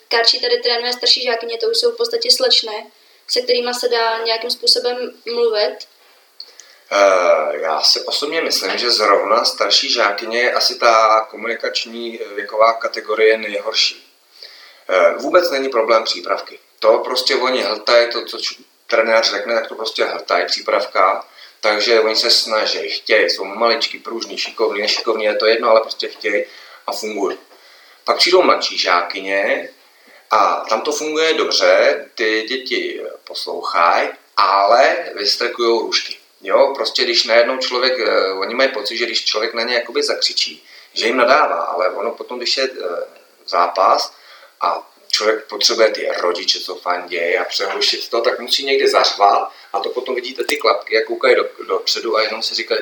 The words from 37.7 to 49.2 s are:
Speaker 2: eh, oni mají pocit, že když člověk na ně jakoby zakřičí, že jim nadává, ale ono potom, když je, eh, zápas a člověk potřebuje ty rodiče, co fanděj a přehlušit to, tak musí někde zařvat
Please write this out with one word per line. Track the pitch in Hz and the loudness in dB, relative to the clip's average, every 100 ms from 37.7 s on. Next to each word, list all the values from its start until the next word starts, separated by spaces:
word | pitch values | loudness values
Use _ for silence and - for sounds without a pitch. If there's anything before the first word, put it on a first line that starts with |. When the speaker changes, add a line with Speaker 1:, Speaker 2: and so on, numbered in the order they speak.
| 123 127 117 | 0 0 0
Speaker 2:
eh, | 104 101 95 | 2 2 0
oni | 95 98 | -2 -4
mají | 120 135 | 0 0
pocit, | 107 104 113 | -2 -6 -4
že | 117 | -4
když | 107 | -2
člověk | - 107 113 | -2 -2 -2
na | 117 | -4
ně | 117 | -2
jakoby | 120 117 135 | -2 -2 -2
zakřičí, | 139 107 - - - - - - - | -2 -2 -2 -2 -6 -8 -20 -20 -14
že | 98 107 | -4 -2
jim | 131 | 2
nadává, | 120 147 139 85 | 4 4 4 0
ale | 85 85 92 | -2 -2 -2
ono | 92 110 | -2 -6
potom, | - - 123 | -6 -10 -8
když | 120 - | -4 -2
je, | |
eh, | 131 95 90 85 - - _ _ - | -2 -4 -8 -8 -10 -14 _ _ -4
zápas | 92 87 92 98 147 - - - - - _ | 0 0 2 2 2 -2 -10 -20 -20 -20 _
a | 87 82 - _ - | -4 -4 -8 _ -6
člověk | - 107 110 - | -2 0 0 -4
potřebuje | 104 98 113 110 | -2 0 4 2
ty | - - 87 | 2 -4 -2
rodiče, | 87 87 92 - | -2 -2 -2 -4
co | - | -6
fanděj | 90 90 87 90 87 85 90 | -8 -6 -6 -6 -4 -2 -2
a | |
přehlušit | 90 - 98 - 98 110 - | -2 -4 -4 -2 -2 -2 -4
to, | 117 | -2
tak | - - | -2 -2
musí | 123 - | -4 -4
někde | 135 135 117 | 0 0 2
zařvat | 98 - - | 2 2 4